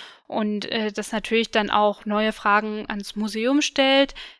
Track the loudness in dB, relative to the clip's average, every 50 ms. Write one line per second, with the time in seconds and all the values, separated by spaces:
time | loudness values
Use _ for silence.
0 | -18 -20 -20 _ _ -6 -4 -2 -2 0 -2 -4 -4 -4 -4 -4 -4 -4 -4 -6
1 | -6 -4 -6 -6 -2 0 0 0 0 2 0 0 0 2 2 4 4 2 0 -2
2 | -4 -2 0 0 0 0 -2 0 2 4 4 4 2 0 -6 -6 -6 -6 -8 -8
3 | -8 -8 -6 -6 -6 -4 -4 -2 0 2 2 2 2 0 2 2 4 4 6 4
4 | 4 2 -2 -12 -18 -18 -8